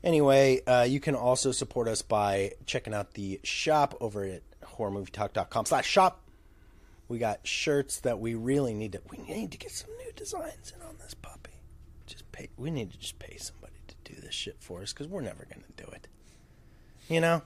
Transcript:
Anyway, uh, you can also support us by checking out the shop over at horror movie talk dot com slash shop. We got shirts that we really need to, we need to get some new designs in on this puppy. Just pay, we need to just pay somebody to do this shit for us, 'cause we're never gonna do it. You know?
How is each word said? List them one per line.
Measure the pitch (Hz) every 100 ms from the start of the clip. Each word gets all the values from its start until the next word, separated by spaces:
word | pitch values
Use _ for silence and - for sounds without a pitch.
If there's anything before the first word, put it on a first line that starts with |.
Anyway, | 180 165 143 135 135 131 -
uh, | 127
you | 120 139
can | 147 135
also | 120 127 135
support | 123 131 - 117
us | 123
by | - 107 104 98 98 - -
checking | 123 -
out | 104 101
the | - 98 95
shop | - - - 156 143 -
over | 117 104 98
at | 92 - - -
horror | - 107
movie | 98 95
talk | - 104
dot | - 92
com | 117 113
slash | 139 -
shop. | - 185 - - - - - - - - - -
We | 117
got | 113 101 -
shirts | - - 143 143 -
that | 127 110
we | 113 117
really | 117 139 131
need | 107 110
to, | 95 -
we | -
need | - 220 202
to | -
get | 453
some | - - 453
new | 508 -
designs | 415 403 320 - - -
in | 339
on | -
this | -
puppy. | - - - - - - - - - -
Just | - -
pay, | - - -
we | 139
need | 156 101
to | -
just | - -
pay | - -
somebody | - - - - -
to | - -
do | -
this | - -
shit | - -
for | - 87
us, | 98
'cause | - 147
we're | 190
never | 117 - -
gonna | - - -
do | -
it. | - - - - - - - - - - - -
You | 165
know? | 165 165